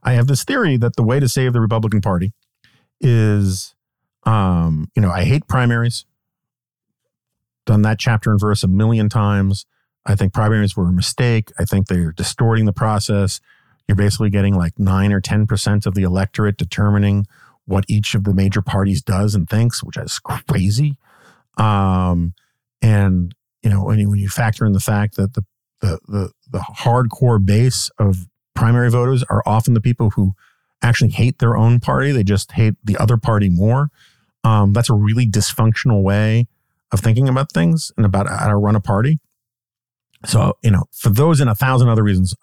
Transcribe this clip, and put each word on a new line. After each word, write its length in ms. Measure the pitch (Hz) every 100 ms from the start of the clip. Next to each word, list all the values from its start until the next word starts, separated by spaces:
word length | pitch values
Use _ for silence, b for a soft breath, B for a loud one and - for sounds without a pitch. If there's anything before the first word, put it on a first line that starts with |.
I 100 | -
have 140 | 123 131
this 160 | 135
theory 320 | - 277 196 127
that 200 | 117 -
the 60 |
way 160 | 113 135
to 80 | 135
save 240 | - 127
the 80 | 120
Republican 400 | 110 113 110 104
Party 320 | 101 90 95 - _ _ b b b -
is, 760 | 131 117 107 104 98 92 - _ _ _ _ _
um, 680 | - 110 95 87 82 78 78 -
you 60 |
know, 100 | 98
I 120 | 90
hate 240 | 92 139 -
primaries. 580 | 131 120 117 117 - - _ _ _ _ _ _ _ _ _ _ _ _ _ _ _ -
Done 180 | 107
that 160 | 107 110
chapter 320 | - 110 113
and 80 | 104
verse 240 | 104 101
a 40 | 92
million 400 | 95 110 113 104
times. 580 | 113 101 101 98 98 - _ _ _ -
I 100 | 101
think 180 | 95
primaries 420 | - 107 110 101 -
were 140 | 87
a 20 |
mistake. 600 | 90 - - 123 113 - -
I 60 |
think 240 | 85 98 95
they're 240 | 90 82
distorting 540 | 80 - - 113 110 107
the 80 |
process. 680 | 92 110 107 - 104 95 - b b b b -
You're 80 | 98
basically 340 | 101 - 104
getting, 260 | 101 98 95
like, 220 | 85 -
nine 360 | 98 95 101
or 80 | 98
ten 260 | - 107 104
percent 380 | 95 - 101 104
of 100 | 95
the 80 |
electorate 540 | 95 92 95 - 104 98
determining 680 | 85 - 104 104 101 101 101 b b b -
what 200 | 98 95
each 280 | 104 101 107
of 100 | 101
the 80 |
major 280 | 95 98 101
parties 400 | - 98 101 85
does 340 | - 95 104 101
and 140 | 82
thinks, 320 | 107 120 -
which 140 | - -
is 240 | 80 -
crazy. 800 | - - - 151 95 110 147 139 b b b b b -
Um, 800 | 107 101 95 92 90 87 85 - _ _ _ -
and, 520 | 113 104 98 92 87 - _ _
you 80 | 110
know, 160 | 98 98
when 140 | 107
you, 100 | 101
when 100 | 101
you 80 | 98
factor 380 | - 113 - 110
in 80 |
the 80 | 98
fact 340 | - 104 101 -
that 180 | 98
the, 120 | - - _ _ _
the, 200 | 101 85 -
the, 220 | 104 92 _ -
the 80 | -
hardcore 840 | - - 127 120 123 - 127 110
base 460 | 98 104 127 - - -
of 300 | 104 92 90 _ _ -
primary 340 | 113 120 120
voters 340 | 120 123 131 123
are 120 | 101 -
often 280 | 110 123
the 60 | 117
people 300 | 123 120 107
who 240 | - 98 95 b b b b
actually 300 | 120 117 117
hate 280 | - 120 -
their 160 | 117 113
own 240 | 113 120
party. 320 | 123 135 139
They 140 | 131 98
just 260 | 101 -
hate 220 | - 110 -
the 140 | 107 -
other 180 | 110 117
party 320 | - 107 98
more. 420 | 87 107 127 147 b b b b b
Um, 300 | 113 107 101
that's 160 | 107 120
a 40 |
really 320 | 107 104 113 120
dysfunctional 760 | 101 - - 110 110 135 104
way 440 | 95 101 107 113 117 _ _ _ -
of 80 | 107
thinking 280 | 113 113 135
about 240 | 131 139
things 400 | - 170 160 - -
and 80 | 104
about 220 | 95 -
how 200 | - 107
to 80 | 104
run 200 | 104 107
a 60 |
party. 380 | - 101 131 160 _ _ _ _ _ _ _ _ _ _ -
So, 320 | 113 95 -
you 80 | 117
know, 140 | 95 -
for 180 | - 110
those 320 | 101 156 147
and 80 | 131
a 60 | 107
thousand 340 | 131 131 120
other 140 | 110
reasons, 320 | 104 92 92 -